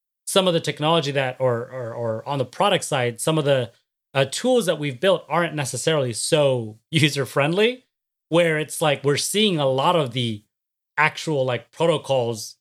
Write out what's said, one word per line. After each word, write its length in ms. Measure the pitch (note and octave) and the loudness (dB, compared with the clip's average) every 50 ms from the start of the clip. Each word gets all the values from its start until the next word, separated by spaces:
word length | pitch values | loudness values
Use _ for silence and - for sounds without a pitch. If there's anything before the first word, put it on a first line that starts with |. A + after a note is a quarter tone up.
| _ _ _ _ - | _ _ _ _ -6
some 200 | - - G3 F#3 | 0 2 2 4
of 60 | F#3 E3 | 4 2
the 60 | E3 | 0
technology 520 | - D#3+ D3 - D3 D#3 E3+ E3 C#3 C#3+ | 0 -4 -4 -2 0 2 2 2 2 0
that, 260 | C3+ C#3 C3+ B2+ B2 - | -2 -2 -2 -2 -2 -2
or, 220 | C3 B2+ A#2+ A2+ A#2+ - | 0 0 0 -2 -4 -8
or, 220 | B2 C3 A#2+ A2+ A#2 | -10 -10 -10 -8 -8
or 340 | A#2+ A#2 A2+ A2 A2+ - | -6 -4 -4 -4 -6 -6
on 100 | C3+ C#3+ | -6 -4
the 80 | C#3 B2 | -4 -4
product 380 | - - - - G#3 F#3+ D#3 - | -4 -2 0 2 2 2 0 -2
side, 380 | - D3+ C3 B2 A#2+ A#2 - | -2 -2 0 0 -2 -4 -4
some 160 | - D#3+ D#3+ | -2 -2 0
of 80 | D#3 C#3 | 0 2
the, 260 | C#3+ C#3 C3 A#2+ G#2+ - _ _ _ _ _ _ _ - | 2 2 2 0 -4 -8 _ _ _ _ _ _ _ 0
uh, 120 | C#3 C#3 | 0 0
tools 400 | C3+ - - - B3 B3+ A#3+ F#3 | 0 -2 -2 0 2 2 2 2
that 140 | F3 E3 D3 | 0 -2 -2
we've 200 | D3 C#3+ B2+ A#2+ | -2 -6 -4 0
built 260 | F3 G3 F#3 D#3 - | 2 2 2 2 0
aren't 280 | - D3 E3+ F3 D#3+ D#3 | -2 -2 0 0 0 -2
necessarily 580 | D3+ C#3 B2+ - A#2+ - D#3+ D#3+ D3+ C3 B2 A2+ | -4 -6 -4 -4 -4 0 0 0 2 0 -2 -4
so 640 | - - - E3 D3+ D3 C#3 C3 B2 A2+ G#2+ G#2+ - _ | -4 -4 -2 0 2 2 2 2 0 -4 -8 -12 -16 _
<laughs> 80 | - | -2
user-friendly, 920 | D#3+ D#3 D#3 D3 C3+ C#3+ B2+ - - D3 C#3 D3+ E3+ G3 A3 A#3+ B3+ B3+ _ _ _ _ _ _ _ _ _ - | 0 2 2 2 2 0 -6 -4 -2 0 0 0 2 2 0 0 0 -4 _ _ _ _ _ _ _ _ _ -2
where 280 | D#3 E3+ F3 E3 D#3 | 0 2 2 2 0
it's 240 | D3+ D#3 C3 - - | -2 -4 -6 -4 -2
like 220 | E3+ D3+ C#3 - - | 0 0 0 0 0
we're 140 | C#3+ C#3+ | 0 0
seeing 420 | C3 - - - G3+ A3 G#3 F3+ D3+ | 0 0 -2 0 2 2 2 2 2
a 80 | C#3+ | 2
lot 280 | C3+ C3 C3+ C#3 E3+ F3+ | 2 2 2 2 2 2
of 160 | E3+ D3 B2 | 2 0 -2
the 320 | A2+ C3 A#2+ A#2 G#2+ G2+ _ _ _ _ _ _ _ _ _ _ - | -2 -4 -4 -4 -4 -6 _ _ _ _ _ _ _ _ _ _ 0
actual, 480 | - D3+ D3+ D3+ - - E3 D#3 C#3 C3 | 2 2 2 0 -2 -6 -4 -2 0 0
like, 260 | C3 B2 A#2 - _ | 0 -2 -4 -6 _
protocols 840 | _ - D#3+ E3+ D#3 C#3 - - C3+ C3 A#2+ A#2 A#2 G#2+ - - - _ | _ -2 0 2 0 0 0 0 0 0 0 0 -4 -6 -8 -14 -16 _